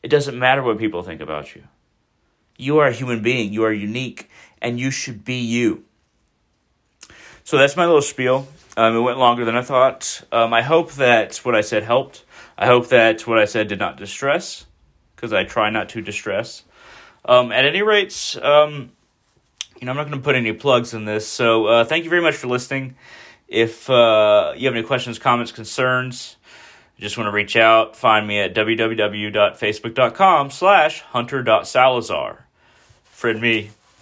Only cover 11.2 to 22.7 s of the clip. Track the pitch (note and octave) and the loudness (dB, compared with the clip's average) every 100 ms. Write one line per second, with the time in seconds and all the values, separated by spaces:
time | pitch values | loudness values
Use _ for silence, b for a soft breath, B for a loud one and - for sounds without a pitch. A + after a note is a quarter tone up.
11.2 | G2 - B2 A2+ G#2+ A2 A2 B2 C3 - | 0 -6 0 0 0 -2 0 -2 -2 -14
12.2 | _ B B - A2+ B2 A#2 B2+ A2+ A2 | _ B B -2 2 2 4 4 4 2
13.2 | - A2+ G#2 A2+ G#2 G2 F#2+ - G2 - | 0 0 2 0 -4 -4 -6 -8 -16 -6
14.2 | C#3 D#3+ F#3 - - _ _ _ _ _ | -2 -2 -4 -16 -20 _ _ _ _ _
15.2 | A#2 G#2 F#2+ A#2+ G#2+ A2 F#2 A2+ G2+ G#2 | -4 -4 -2 -2 -2 -2 -6 -10 -10 -10
16.2 | G#2+ G2 A#2+ - _ B B B B B | -6 -6 -6 -16 _ B B B B B
17.2 | - B2 A#2+ A2 C#3 F3 G#3+ G#3 F#3+ - | 2 4 4 0 0 0 2 2 0 -8
18.2 | - - C#3 D3 D3+ D3 B2 _ _ _ | -10 -4 4 4 4 -2 -14 _ _ _
19.2 | _ _ _ _ - _ B2+ C#3 D3 C#3+ | _ _ _ _ -18 _ -8 -6 -6 -6
20.2 | C#3 B2+ A#2 A2 C#3+ B2 A#2 A2+ G#2+ G#2+ | -2 0 -2 -4 2 2 0 -8 -6 -6
21.2 | G#2+ - A#2+ A2+ G#2+ A#2 A#2 D#3+ E3 F3 | -6 -2 2 2 4 2 2 -2 0 0
22.2 | E3+ D3 B2+ B2 B2 | 0 -2 -6 -6 -4